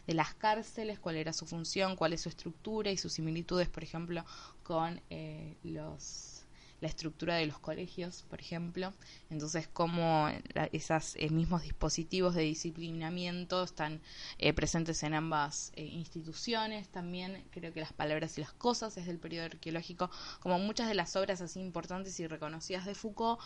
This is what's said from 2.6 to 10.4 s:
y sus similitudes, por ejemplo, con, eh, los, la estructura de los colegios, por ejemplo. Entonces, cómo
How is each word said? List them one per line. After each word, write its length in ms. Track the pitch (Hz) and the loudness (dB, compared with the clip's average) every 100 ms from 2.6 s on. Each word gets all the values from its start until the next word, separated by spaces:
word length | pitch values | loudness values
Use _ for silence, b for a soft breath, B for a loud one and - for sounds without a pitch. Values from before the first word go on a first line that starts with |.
| - 220 208 | -2 0 2
y 80 | 190 | 0
sus 160 | 165 | 0
similitudes, 560 | - 160 160 170 185 170 | 0 0 0 2 4 4
por 140 | - | 2
ejemplo, 420 | 160 165 170 170 165 B B - | -6 -4 -4 -4 -6 B B -14
con, 380 | - 165 165 175 - | -2 2 2 -2 -8
eh, 460 | 160 156 156 160 165 | -8 -6 -8 -10 -10
los, 800 | 165 160 156 151 - - - - - B B B | -6 -6 -6 -8 -10 -10 -12 -16 -18 B B B
la 60 | 160 | -4
estructura 460 | 156 160 151 165 170 | -2 -4 -2 0 2
de 80 | 160 | 2
los 140 | 143 | 0
colegios, 640 | - 156 180 - 175 - - | -4 -4 -4 -4 -6 -6 -12
por 120 | - | -12
ejemplo. 520 | - 170 170 175 185 196 B B - | -6 -4 -4 -2 -4 -6 B B -8
Entonces, 400 | 156 151 165 156 | -4 0 0 -2
cómo 580 | - 170 170 165 160 151 - | 2 4 6 6 6 6 2